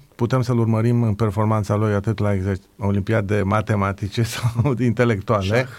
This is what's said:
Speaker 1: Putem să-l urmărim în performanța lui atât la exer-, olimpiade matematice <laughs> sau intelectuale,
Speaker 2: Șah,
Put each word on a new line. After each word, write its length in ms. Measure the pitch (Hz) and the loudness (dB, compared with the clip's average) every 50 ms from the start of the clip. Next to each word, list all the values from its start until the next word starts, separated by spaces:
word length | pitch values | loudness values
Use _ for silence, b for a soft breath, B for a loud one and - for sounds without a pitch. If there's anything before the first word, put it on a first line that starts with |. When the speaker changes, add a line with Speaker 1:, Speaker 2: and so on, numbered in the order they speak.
| - _ _ | -14 _ _
Speaker 1:
Putem 260 | - 120 113 135 127 | -4 -2 0 0 0
să-l 180 | 117 123 127 117 | 0 2 2 2
urmărim 440 | 113 110 110 110 113 120 120 117 120 | 2 2 2 2 2 2 2 2 2
în 100 | 110 101 | 2 0
performanța 600 | - 117 107 95 110 107 107 110 107 101 - 107 | 0 0 0 0 0 0 2 2 0 0 0 0
lui 180 | 104 107 107 104 | 0 2 2 0
atât 260 | 101 98 113 104 - | 0 0 -2 -2 0
la 140 | 104 104 101 | 0 0 0
exer-, 260 | 95 92 101 95 - - _ _ - | 0 0 -2 -2 -4 -6 _ _ -4
olimpiade 600 | 98 101 98 101 92 107 110 113 104 95 107 104 | -2 0 0 0 0 0 0 0 0 0 0 0
matematice 840 | 101 95 104 107 101 - 104 98 98 98 98 - 107 98 - 117 113 117 | 2 2 0 0 0 0 0 0 0 -2 -2 -4 -8 -6 -2 -2 -2 -2
<laughs> 60 | - | -2
sau 400 | - - 117 - 120 110 147 123 - | -4 -4 -2 0 0 0 0 0 0
intelectuale, 640 | 127 120 107 117 123 120 113 95 92 - 113 101 95 | 0 0 2 2 2 0 0 -2 -2 -2 -2 0 0
Speaker 2:
Șah, 220 | 95 107 123 131 131 B | 0 0 0 -2 -2 B